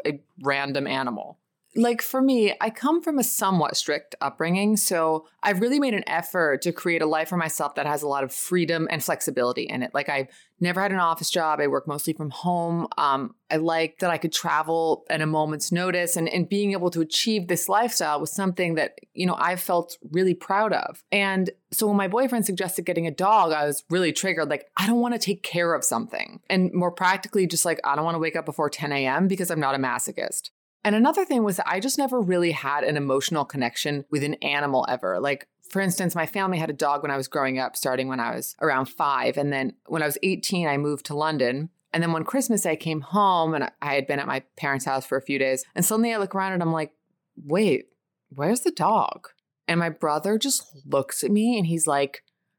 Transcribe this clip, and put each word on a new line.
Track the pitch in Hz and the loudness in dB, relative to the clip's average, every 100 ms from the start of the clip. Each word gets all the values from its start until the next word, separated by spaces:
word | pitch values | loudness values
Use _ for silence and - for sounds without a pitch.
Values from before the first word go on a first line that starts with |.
| 147 | -2
a | 143 _ - | -6 _ -6
random | 135 139 139 139 139 | -2 0 0 -2 -2
animal." | 135 127 110 - - _ _ _ - | -2 -4 -6 -10 -18 _ _ _ 0
Like, | 240 233 | 2 2
for | - 262 | -2 2
me, | 269 254 208 - | 2 4 2 2
I | 220 | -4
come | 220 269 330 | -2 0 0
from | 330 285 | 0 0
a | |
somewhat | - - 196 185 151 165 | 0 0 2 2 2 0
strict | - 147 - - | -2 -4 -4 -6
upbringing, | 139 - 160 185 208 214 | -6 -2 0 2 2 2
so | - 175 160 156 - - | 2 2 2 0 -4 -4
I've | - 185 | 0 2
really | 233 285 | 2 2
made | 269 | 2
an | 202 - | 0 -2
effort | 165 170 185 160 135 | -4 -2 2 2 2
to | 175 | 0
create | 165 180 165 | -2 0 2
a | 156 | 2
life | 156 160 | 0 0
for | 180 | -2
myself | 160 - 143 - | -2 -2 -4 -2
that | 147 | -2
has | 147 | 0
a | 147 | 0
lot | 139 | -2
of | 131 | -2
freedom | - - 180 165 165 156 | -4 -2 0 2 0 0
and | 160 | -2
flexibility | - 156 - 131 123 123 | -2 -2 -2 0 0 0
in | - 123 | -4 -4
it. | 123 | -4
Like, | 143 143 | -4 -2
I've | 143 135 - _ - | -2 -4 -10 _ -4
never | 175 180 | -2 0
had | 196 | 0
an | 190 | 2
office | 170 160 170 | 2 0 0
job. | 180 156 151 | 0 0 2
I | 147 | 2
work | 139 147 | 0 -2
mostly | 147 - | -6 -4
from | 156 151 | -4 -6
home. | - 180 175 170 170 165 - | -4 -2 -2 0 -2 -4 -2
Um, | 147 135 131 - - | 0 0 -2 -12 -4
I | 156 | -2
like | 165 165 160 - | 0 0 -2 -2
that | 185 | -2
I | 156 | 0
could | 170 | -2
travel | - 170 151 160 165 160 147 - | -2 -2 -2 0 0 0 0 -2
at | 156 | -2
a | 156 | 0
moment's | 156 156 151 - | 0 0 -2 -2
notice, | 175 185 180 170 175 | 0 0 0 0 0
and, | 165 | 0
and | 180 175 | -2 0
being | 202 202 | 0 0
able | 196 175 | 0 0
to | 170 | 0
achieve | 160 - 226 214 175 | -2 0 0 0 0
this | 170 - | -2 2
lifestyle | 202 240 - 160 147 | 2 2 0 0 -2
was | 156 | -2
something | - 190 180 175 160 | -2 -2 0 0 0
that, | 139 - _ | -2 -4 _
you | - 180 | -2 0
know, | - | 2
I | 170 180 | 0 -2
felt | - 175 170 - - | 0 0 0 -10 -4
really | 165 185 | 0 2
proud | 175 - 196 214 | 0 0 0 2
of. | 160 - - - | 0 -4 -10 -2
And | 202 196 190 185 - - | 0 2 2 0 -4 -8
so | - 214 | -2 2
when | 202 | 2
my | 190 | 2
boyfriend | 220 262 240 208 | 2 2 0 -2
suggested | 185 185 - 175 | -2 -4 -4 -2
getting | 170 165 | -2 -2
a | |
dog, | 143 190 214 170 | 0 4 6 6
I | 151 147 | 4 0
was | 143 - | -2 -2
really | 175 170 | 2 2
triggered. | 147 190 165 151 | 0 -2 0 0
Like, | 147 - - | -2 -4 -2
"I | 202 | 2
don't | 240 | 2
wanna | 240 240 | 2 0
take | 196 196 | -2 -2
care | - 175 170 | -2 0 2
of | 156 | 2
something." | - 117 113 - - - - | 0 -2 -4 -8 -10 -10 -2
And | 190 180 | 2 2
more | 180 175 | 2 0
practically, | 175 185 196 - 202 180 | 2 0 0 0 0 2
just, | 170 175 | 0 0
like, | 160 | 0
"I | - 143 | 0 0
don't | 165 | 0
wanna | 165 | 0
wake | 160 165 | -2 -2
up | 156 | -6
before | 147 147 | -2 -2
ten | - 151 | -2 -2
A | 139 135 | 0 0
M | 143 190 | 2 2
because | 190 180 | 0 -2
I'm | 160 | -2
not | 139 135 | 0 0
a | |
masochist." | 131 123 - - - - - _ _ _ 214 | 0 -2 -4 -6 -6 -6 -10 _ _ _ 0
And | |
another | 214 269 349 370 | 4 4 4 2
thing | 262 | 2
was | 208 180 | 2 0
that | - | -2
I | 185 | -2
just | 254 277 | -2 0
never | 269 254 | 0 0
really | 180 180 170 | 2 2 2
had | 147 139 143 | 0 -2 2
an | - 147 | 4 4
emotional | 139 135 - 156 | 2 2 2 0
connection | 139 139 120 - 151 143 139 | 0 0 -2 0 -2 -2 -2
with | 147 | 0
an | 147 151 | 0 -2
animal | - 143 143 131 - | -2 0 2 2 2
ever. | 123 92 92 | 0 0 0
Like, | 139 139 - _ - | 0 -2 -6 _ -6
for | 190 | -2
instance, | 196 175 180 | 0 2 0
my | 175 160 | 0 -4
family | 202 190 175 | -2 -2 0
had | 160 | -2
a | |
dog | 143 147 143 | 0 0 0
when | 143 | 0
I | 139 | -2
was | 135 | -2
growing | 151 135 131 | -2 0 0
up, | 127 - | -4 -2
starting | 139 127 131 | -2 -2 -2
when | 127 | -2
I | 117 117 | -4 -4
was | - - | -8 -2
around | 156 131 135 | 0 0 -2
five. | - 147 131 123 131 | -2 0 2 0 0
And | 143 | -2
then | 139 131 - - | 0 -4 -6 -6
when | 160 | -2
I | 151 | -2
was | 143 | 0
eighteen, | 190 190 - 185 160 | -2 -2 -2 0 0
I | 139 | 0
moved | 147 143 - | 0 -4 -6
to | 147 | -2
London. | 156 151 123 131 160 _ - | -2 0 0 -2 -6 _ -6
And | 165 | -2
then | 170 | 0
one | 160 | -2
Christmas, | 156 277 247 208 175 | -2 -2 0 0 0
I | 156 | -2
came | 160 156 | -2 -6
home | 139 202 196 175 160 156 | -2 2 4 4 2 0
and | |
I, | 131 - | -4 -6
I | 147 139 | -2 -2
had | 139 | 0
been | 139 | -4
at | 139 | -2
my | 135 - - | -6 -6 -6
parents' | 143 135 139 | -2 -2 -2
house | 135 - | -4 -2
for | 135 | -4
a | |
few | - 139 | -2 0
days. | 135 131 - | 0 0 -4
And | - | -2
suddenly | 175 220 233 | 0 2 2
I | 220 | 0
look | 196 196 | -2 -2
around | 190 | -2
and | 185 | 0
I'm | 165 | 0
like, | 160 151 _ _ _ _ - | 0 -2 _ _ _ _ -14
"Wait, | 143 175 208 135 - _ _ _ _ | -2 2 4 2 -2 _ _ _ _
where's | 135 151 240 | -4 0 2
the | 359 | 0
dog?" | 330 175 214 104 - - _ _ _ - | 2 2 4 0 -4 -16 _ _ _ -2
And | 170 | 0
my | 170 | 0
brother | 156 156 151 190 214 | -2 -2 0 0 0
just | 269 - - - 139 | 0 -2 -4 -18 -2
looks | 139 135 - | -2 0 -2
at | 147 | 2
me | 208 226 233 | 2 4 2
and | 165 | 0
he's | 165 156 | 0 0
like, | 143 139 - _ _ _ | 0 0 -4 _ _ _